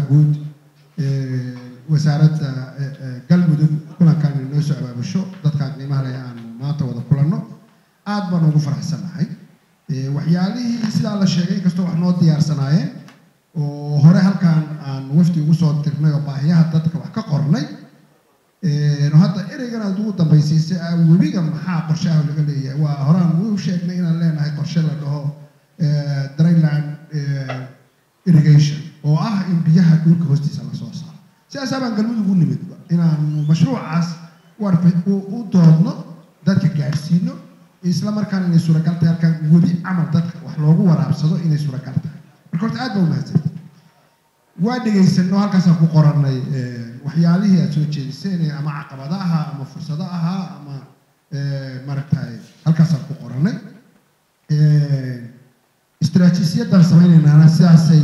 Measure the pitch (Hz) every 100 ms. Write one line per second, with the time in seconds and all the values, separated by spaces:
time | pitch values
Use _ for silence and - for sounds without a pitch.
0 | 135 147 147 147 - - _ _ _ -
1 | 139 135 131 127 123 123 - - 156 151
2 | 151 147 156 - 139 131 131 - 139 -
3 | 131 123 - 180 170 147 151 151 - -
4 | 165 151 143 139 131 147 147 123 123 120
5 | - 190 190 - 147 143 135 143 139 139
6 | 131 131 127 117 113 117 139 147 127 120
7 | - 139 147 220 - - _ _ _ _
8 | 202 208 180 175 156 147 139 - - -
9 | 190 - 196 - - _ _ _ - 131
10 | 135 139 156 175 196 240 240 233 214 -
11 | 220 202 190 180 175 208 180 180 180 165
12 | 180 175 165 147 151 139 135 170 269 -
13 | - - _ _ _ 165 143 147 147 147
14 | 151 190 190 185 170 156 151 - 139 135
15 | 135 151 170 165 151 165 160 147 147 147
16 | 151 143 - 139 147 170 160 160 - 165
17 | - 220 - 147 - 226 294 - - _
18 | _ _ _ _ _ _ 170 147 147 143
19 | 147 151 208 208 - 285 240 226 202 190
20 | 220 180 156 151 151 156 160 185 170 170
21 | 160 175 302 202 156 156 185 165 156 151
22 | 170 156 143 151 147 139 131 143 147 139
23 | 139 185 170 160 220 202 - 175 175 180
24 | 170 165 165 151 147 147 - 170 156 143
25 | 143 147 143 - - _ _ - 151 147
26 | 143 139 135 - 165 165 156 147 147 -
27 | - 151 143 139 131 127 127 - _ _
28 | _ _ 190 156 156 147 151 - - -
29 | 147 160 220 196 185 170 160 170 170 156
30 | 165 170 135 143 - - - - 117 -
31 | - - _ _ _ 277 254 262 247 214
32 | 226 233 190 185 139 - - - - 170
33 | 165 151 151 151 147 160 269 233 156 165
34 | 170 - - _ _ - 202 170 175 175
35 | 196 196 - 233 214 185 160 156 220 302
36 | - - _ _ - 190 - 147 139 -
37 | - 175 233 277 - _ _ _ 180 -
38 | 208 208 202 190 175 165 160 160 170 -
39 | 165 165 165 160 151 170 180 - 185 180
40 | 147 170 165 - 143 156 151 170 196 151
41 | - - 151 185 165 147 147 131 131 -
42 | - - - _ _ 170 220 226 254 202
43 | 165 131 - - - - - _ _ _
44 | _ _ _ _ _ - 208 247 226 202
45 | 180 185 180 202 202 185 170 160 165 156
46 | 147 147 135 127 135 135 123 120 117 127
47 | 143 165 170 180 208 180 147 147 147 147
48 | 127 - 196 175 156 143 147 143 139 131
49 | 143 196 180 160 151 139 135 - 151 151
50 | 185 175 165 190 165 147 143 139 - _
51 | _ _ _ 139 139 139 135 131 139 139
52 | - - - 113 - _ 156 165 160 143
53 | - 151 120 123 185 - - - _ _
54 | _ _ _ _ - 151 151 147 143 135
55 | 127 120 117 - _ _ _ _ _ -
56 | - 185 180 180 175 233 233 190 165 165
57 | 180 160 147 151 160 - 175 160 165 156